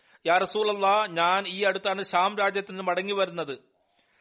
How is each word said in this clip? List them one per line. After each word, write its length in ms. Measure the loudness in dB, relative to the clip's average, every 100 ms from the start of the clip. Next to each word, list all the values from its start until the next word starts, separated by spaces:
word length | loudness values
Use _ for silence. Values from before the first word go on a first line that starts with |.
| _ _ 2
"യാ 120 | 2
റസൂലല്ലാ, 680 | 2 -2 -2 2 2 2 0
ഞാൻ 380 | 0 2 2 -2
ഈ 180 | -2
അടുത്താണ് 400 | 0 0 -2 -4
ഷാം 340 | 0 2 2 2
രാജ്യത്ത് 320 | 0 -2 -6
നിന്ന് 120 | -6
മടങ്ങി 300 | -2 -2 -2
വരുന്നത്. 460 | -2 -2 -4 -8 -10 _ _ _ _ _ _